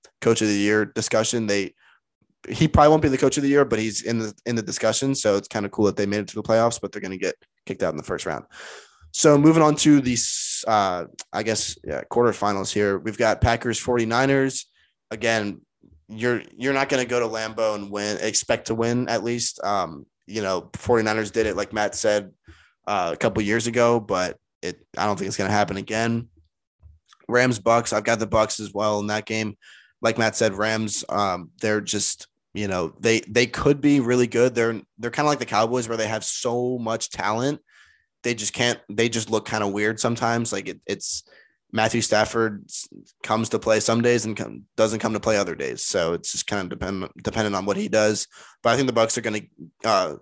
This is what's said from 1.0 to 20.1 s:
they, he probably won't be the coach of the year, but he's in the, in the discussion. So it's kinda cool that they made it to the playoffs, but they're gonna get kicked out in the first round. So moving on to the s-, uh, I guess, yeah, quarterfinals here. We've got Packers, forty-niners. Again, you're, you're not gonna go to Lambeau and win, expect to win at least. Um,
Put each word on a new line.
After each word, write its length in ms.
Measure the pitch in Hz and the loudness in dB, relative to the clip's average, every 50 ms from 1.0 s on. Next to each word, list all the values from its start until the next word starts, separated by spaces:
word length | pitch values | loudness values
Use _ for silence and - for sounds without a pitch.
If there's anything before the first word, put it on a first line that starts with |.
| 104 - - 110 110 - 127 117 110 104 | -2 0 0 0 2 2 0 -2 0 0
they, 260 | 101 101 95 87 - _ _ _ _ _ _ _ _ _ _ _ _ _ - - | 0 0 -2 -4 -8 _ _ _ _ _ _ _ _ _ _ _ _ _ -12 -10
he 200 | 117 123 156 151 | 0 0 2 4
probably 220 | - 156 147 151 | 6 6 8 8
won't 120 | 156 156 | 8 6
be 60 | 156 143 | 4 2
the 100 | 131 - | 2 4
coach 180 | 143 131 - | 2 2 2
of 60 | 147 | 2
the 60 | 139 139 | 2 4
year, 160 | 143 143 135 | 4 4 4
but 160 | 110 117 107 | 4 2 -2
he's 220 | 110 110 101 - | -2 -2 -4 -4
in 180 | - 113 117 113 | -4 -2 -2 -2
the, 120 | 110 104 - - _ | -2 -6 -8 -8 _
in 80 | 113 120 | -2 -2
the 80 | 113 | -2
discussion. 500 | 101 92 - - 113 110 110 - 135 139 | -2 -4 -4 0 0 0 0 0 0 -2
So 240 | 135 - - 107 98 | -2 0 2 2 2
it's 120 | 101 - - | 0 -2 -4
kinda 220 | - 110 101 98 | -4 -4 -4 -4
cool 160 | - - 107 | 0 2 2
that 100 | 98 85 | 2 2
they 100 | 107 101 | 0 -2
made 140 | 98 104 107 | 0 -2 -2
it 80 | 98 - | -4 -6
to 80 | - | -8
the 60 | 110 101 | -6 0
playoffs, 360 | - 110 113 117 117 113 - | 2 4 4 4 2 0 -2
but 120 | - 92 | -6 -10
they're 100 | - 104 | -10 -10
gonna 140 | 101 92 95 | -10 -10 -6
get 180 | 92 95 90 - - _ _ _ _ _ | -4 -4 -4 -4 -6 _ _ _ _ _
kicked 160 | - 95 - | -10 -6 -2
out 100 | 95 82 | -2 -2
in 40 | 78 | -2
the 80 | 76 - | -4 -6
first 220 | - 92 76 - | -6 -8 -6 -4
round. 180 | 85 76 58 - _ - - - - - - - _ _ _ - - | -6 -6 -6 -10 _ -20 -20 -18 -18 -18 -20 -20 _ _ _ -20 -10
So 260 | - - - 151 147 | -2 4 6 6 8
moving 260 | 143 147 160 160 165 | 8 8 6 8 8
on 120 | 156 151 147 | 6 4 4
to 240 | - - 151 147 139 | 4 6 6 6 6
the 120 | 127 127 | 6 2
s-, 520 | 120 117 - - - - - - - - - 110 | 0 0 -2 -2 -4 -6 -6 -6 -6 -6 -2 0
uh, 380 | 110 104 98 95 90 87 85 - - - - - | 2 2 2 2 0 -4 -6 -10 -14 -20 -16 -8
I 100 | - 101 | -6 -4
guess, 340 | 107 113 110 - - - - - | -2 -2 -2 -2 -2 -4 -8 -10
yeah, 200 | - - 73 65 - - | -8 -8 -8 -8 -8 -2
quarterfinals 600 | - 120 120 117 95 - 101 104 101 98 95 - | 2 4 4 4 2 2 0 0 0 0 -2 -2
here. 240 | - 104 104 101 98 | 0 0 2 2 0
We've 220 | 90 - 110 101 - | -2 -4 -6 -2 0
got 220 | 120 107 101 - | 2 2 2 4
Packers, 380 | - 120 117 117 - 120 110 - | 2 2 2 2 0 -4 -4 -2
forty-niners. 880 | - 131 120 120 113 110 120 123 135 135 139 135 135 135 131 - - - _ _ _ _ _ _ _ _ | -2 0 0 0 0 2 2 2 2 4 4 2 2 0 -2 -6 -10 -12 _ _ _ _ _ _ _ _
Again, 520 | 117 110 117 113 113 110 104 101 87 - _ _ _ _ _ _ - _ _ - | -8 -2 0 0 2 2 0 -2 -6 -10 _ _ _ _ _ _ -20 _ _ -16
you're, 340 | 107 110 120 123 120 107 - - - | -8 -2 0 0 0 -2 -4 -10 -12
you're 180 | - 123 139 139 | -6 -4 -2 0
not 160 | 135 135 - | 0 0 0
gonna 160 | 143 127 123 | 0 0 0
go 140 | 113 123 123 | 0 0 0
to 60 | 117 | 0
Lambeau 480 | 110 110 110 110 110 110 117 110 107 107 | -2 -2 -4 -4 -4 -2 -2 0 0 0
and 160 | 104 101 101 | -4 -6 -6
win, 280 | 101 101 104 104 104 - | -6 -4 -2 -2 -2 -2
expect 460 | - 110 - - - - 117 113 - | -2 -2 -2 -2 0 0 -2 -2 -2
to 80 | - 123 | -4 -2
win 340 | 113 113 117 120 123 123 - | 0 0 0 0 0 0 -2
at 160 | 117 107 104 | -2 -2 -2
least. 380 | 117 120 120 117 - - - 78 | -4 -4 -2 -4 -4 -6 -4 -4
Um, 420 | 101 104 98 87 82 76 71 - _ | -2 0 0 -2 -4 -8 -14 -18 _